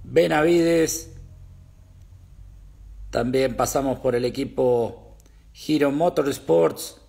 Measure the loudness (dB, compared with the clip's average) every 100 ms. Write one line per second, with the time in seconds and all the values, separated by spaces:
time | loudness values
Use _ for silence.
0 | 0 0 2 2 4 4 4 2 0 -2
1 | -10 -18 -20 -20 -20 -20 -20 -20 -20 -20
2 | -20 -20 -20 -20 -20 -20 -20 -20 -20 -18
3 | -6 -4 -2 0 0 0 -2 0 -2 -2
4 | 0 0 -2 -4 -8 0 2 2 0 -6
5 | -20 -20 -20 -20 -20 -18 -2 2 2 2
6 | 0 0 -2 -4 0 2 2 0 -14 -16